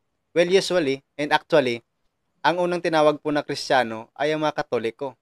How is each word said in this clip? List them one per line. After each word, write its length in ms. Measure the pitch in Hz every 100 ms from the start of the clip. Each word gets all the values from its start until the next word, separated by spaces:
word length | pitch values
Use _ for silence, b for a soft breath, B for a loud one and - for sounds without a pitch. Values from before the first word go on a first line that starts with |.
| _ _ _
Well, 180 | 156 175
usually, 540 | 190 - 180 139 135 _
and 160 | - 196
actually, 520 | - - 156 127 117 _ _ _ _ _ _
ang 160 | 143 175
unang 240 | 175 175
tinawag 380 | 175 160 151 147
po 100 | 151
na 140 | 147
Kristiyano 680 | - 143 - 139 117 110 117
ay 180 | - 147
ang 80 | 156
mga 160 | 151 147
Katoliko. 580 | 147 120 113 - 139 123